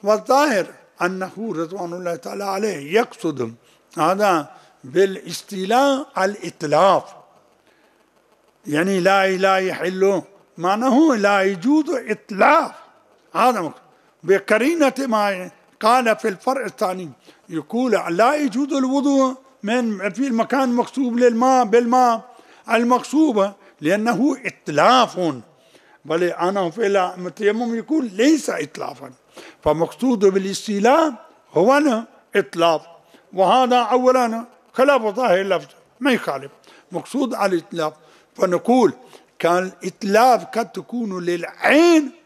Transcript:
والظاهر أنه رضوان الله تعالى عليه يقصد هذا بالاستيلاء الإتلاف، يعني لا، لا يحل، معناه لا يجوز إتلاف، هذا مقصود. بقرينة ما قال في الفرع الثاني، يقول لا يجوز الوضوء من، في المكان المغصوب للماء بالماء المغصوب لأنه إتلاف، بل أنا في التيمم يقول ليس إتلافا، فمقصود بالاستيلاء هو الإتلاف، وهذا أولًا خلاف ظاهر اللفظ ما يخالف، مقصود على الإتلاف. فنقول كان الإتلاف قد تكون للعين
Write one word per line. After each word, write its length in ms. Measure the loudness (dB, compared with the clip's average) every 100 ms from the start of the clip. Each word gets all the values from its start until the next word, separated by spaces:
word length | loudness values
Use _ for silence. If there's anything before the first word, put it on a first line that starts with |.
والظاهر 600 | 0 -2 2 2 2 0 -4 -10 _ _
أنه 300 | -6 -4 -10 -10
رضوان 560 | -10 -6 -8 -8 -12
الله 220 | -10 -8 -10
تعالى 280 | -10 -10
عليه 500 | -6 -4 -4 -6 -2
يقصد 640 | -2 -2 -4 -6 -6 -8 -10 _ _ _ -2
هذا 540 | 0 2 2 0 -4 -16 _ _
بالاستيلاء 1200 | -6 0 0 -2 -12 -14 -12 -10 -2 0 2 0 -6 -4
الإتلاف، 880 | -4 -4 -12 -10 -2 4 4 4 0 -20 _ _ _ _ _ _ _ _ _ _ _ _ _ _ -6
يعني 320 | -2 0 0
لا، 280 | 2 2 2 0
لا 200 | 2 2
يحل، 640 | -2 -4 -6 0 0 0 -4 _ _ -8
معناه 580 | -4 0 2 4 4 4
لا 260 | 2 2
يجوز 480 | 0 0 0 0 0
إتلاف، 840 | -6 -6 -8 _ 0 4 4 0 -10 -20 _ _ _ _ 0
هذا 260 | 0 0
مقصود. 200 | -6 -12 _ _ _ _
بقرينة 680 | 0 0 2 0 0 2 0 0
ما 520 | -4 -2 -2 -4 -10 _ _ _
قال 340 | 2 2 2 -2
في 120 | -4
الفرع 380 | -6 -4 -4 -6
الثاني، 440 | -4 -4 -4 -10 -16 _ _ _
يقول 420 | -10 -8 -4 0
لا 440 | 0 -2 0 0 2
يجوز 380 | -2 -4 -4
الوضوء 640 | -2 0 0 0 2 0 -4 _ _
من، 460 | -4 -2 -2 -4 -6
في 180 | -4 -4
المكان 360 | -2 -2 0
المغصوب 540 | 0 -2 -4 -4 -4 2
للماء 480 | 2 4 2 4 4
بالماء 680 | 2 4 2 4 0 -6 -20 -20 -20 -2
المغصوب 800 | 0 2 0 0 0 2 2 -2 -4 -20 _
لأنه 560 | -2 0 0 0 0 -2 -8
إتلاف، 880 | -12 -4 2 4 6 2 -2 -4 -4 -12 _ _ _ _ _ -6
بل 180 | -2
أنا 460 | -2 -2 -2 -2 -4
في 180 | -2 0
التيمم 880 | 0 -2 -4 -12 -4 -2 -2 -4 -6
يقول 340 | -2 -4 -4
ليس 360 | 0 2 2 -2
إتلافا، 640 | -8 -10 -10 -12 -12 -18 -20 _ -20 -20 -6
فمقصود 560 | -2 0 -2 -2 -2 2
بالاستيلاء 960 | 2 2 -4 -8 -6 0 4 4 2 -2 -18 _ _
هو 240 | 0 4 4 2 0 -6 _ _ -4
الإتلاف، 460 | -2 0 2 2 -4 -20 _ _ _
وهذا 440 | 0 2 4 4 2
أولًا 680 | 2 2 2 2 0 -4 -10 _ _
خلاف 280 | 0 2 2
ظاهر 400 | 0 -2 0 0
اللفظ 260 | 2 -4 -4 _ _ _
ما 120 | -2
يخالف، 400 | 0 -2 -8 -12 _ _ -20 _
مقصود 420 | -12 -8 -4 -4
على 220 | -2 -2 -2
الإتلاف. 380 | -6 -6 -6 -6 _ _ _ -4
فنقول 580 | -2 -2 2 2 2 0 -18 -20 _ _
كان 320 | 0 0 -2 -8
الإتلاف 600 | -12 -8 0 4 4 4 0
قد 260 | -6 -6
تكون 520 | -10 -10 -8 -6 -6
للعين 880 | -4 -4 -6 -4 2 4 6 4 2 -10